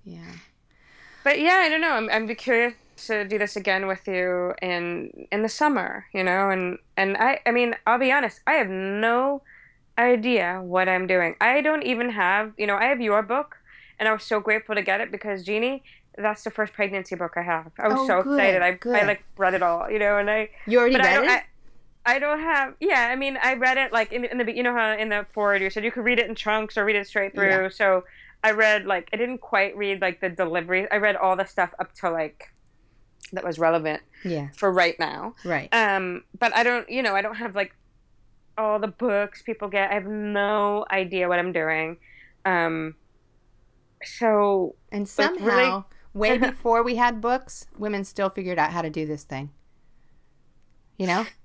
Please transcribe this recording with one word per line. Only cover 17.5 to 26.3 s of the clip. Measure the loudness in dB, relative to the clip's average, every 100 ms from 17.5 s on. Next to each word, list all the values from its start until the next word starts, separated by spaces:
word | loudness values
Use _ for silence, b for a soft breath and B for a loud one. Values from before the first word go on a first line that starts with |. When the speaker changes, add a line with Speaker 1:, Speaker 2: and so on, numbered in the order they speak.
| -4 -4 -10
Speaker 2:
I | -4
was | -2
Speaker 1:
Oh, | 2
Speaker 2:
so | 0
Speaker 1:
good, | 2 2
Speaker 2:
excited. | 4 4
I, | 2
Speaker 1:
good. | -2 0 2
Speaker 2:
I, | 2
like, | 0 -6 -2
read | 0
it | 2
all, | 0 0 -2
you | 0
know, | 2 2
and | 2
I | 0 -2 -8 2
Speaker 1:
You | 4
already | 6 4
Speaker 2:
but | 4
I |
Speaker 1:
read | 4
Speaker 2:
don't, | 4
Speaker 1:
it? | 2 0 -20 -20 -20 -20 _ 0
Speaker 2:
I, | 2
I |
don't | 2 -2
have, | 0 0 0 -2
yeah, | 0 2 2
I | 0
mean, | -4 0
I | 0 2
read | 2 2
it, | 0
like, | 0 0
in, | -2 -4
in | -2
the, | -2 0
you |
know | 0
how | 0 0 0
in | -2
the | -2 -4
forward | -2 2 2
you | 0
said | -2
you | -4
could | -2 0
read | 0
it |
in | 0